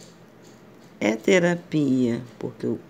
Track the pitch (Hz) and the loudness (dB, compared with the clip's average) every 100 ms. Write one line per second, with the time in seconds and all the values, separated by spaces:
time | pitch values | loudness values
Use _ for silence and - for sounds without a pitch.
0 | - - - - - - - - - - | -20 -20 -20 -20 -20 -20 -20 -20 -20 -4
1 | 208 220 - 190 175 175 - 156 143 131 | -2 0 2 4 4 0 -4 -2 0 2
2 | 123 117 120 - 123 117 123 120 - | 0 -2 -6 -12 -12 -8 -6 -6 -10